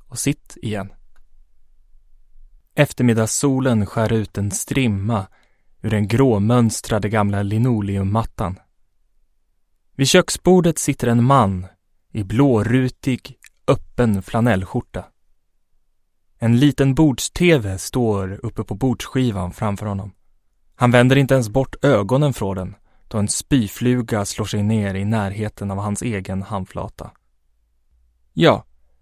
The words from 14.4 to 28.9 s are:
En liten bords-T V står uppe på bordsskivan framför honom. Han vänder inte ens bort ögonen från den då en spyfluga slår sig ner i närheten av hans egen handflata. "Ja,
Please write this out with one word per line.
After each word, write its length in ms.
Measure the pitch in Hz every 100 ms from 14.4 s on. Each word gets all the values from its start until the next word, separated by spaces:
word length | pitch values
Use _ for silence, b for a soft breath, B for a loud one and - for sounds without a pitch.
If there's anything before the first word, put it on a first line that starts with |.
| 120 95 92 123 - 98 - _ _ _ _ _ _ _ _ _ _ _ _ _
En 200 | 117 117
liten 360 | 143 131 135
bords-T 640 | 131 156 120 - - 175 151
V 200 | 101 95
står 640 | - 131 117 101 95 98
uppe 220 | 113 -
på 100 | 107
bordsskivan 760 | 98 131 117 - 131 127 98 90
framför 340 | - 110 98 104
honom. 260 | 98 95 - _ _ _ _ _
Han 160 | - 120
vänder 260 | 120 127 135
inte 180 | 135
ens 140 | 135 110
bort 360 | 123 135 -
ögonen 500 | 143 113 98 131 147
från 220 | - 98 95
den 200 | 90 - _ _ -
då 100 | 110
en 100 | 101
spyfluga 960 | - - 135 104 - 120 123 113 110
slår 220 | 101 - 107
sig 160 | 107
ner 320 | 104 110 101
i 100 | 95
närheten 640 | 101 110 98 98 107 - 101
av 80 | 98
hans 240 | 104 101
egen 400 | 123 101 92 95
handflata. 680 | 95 190 92 - 101 - - - _ _ _ _ _ _ _ _ _ _ _
"Ja, 320 | - 160 110 - _ _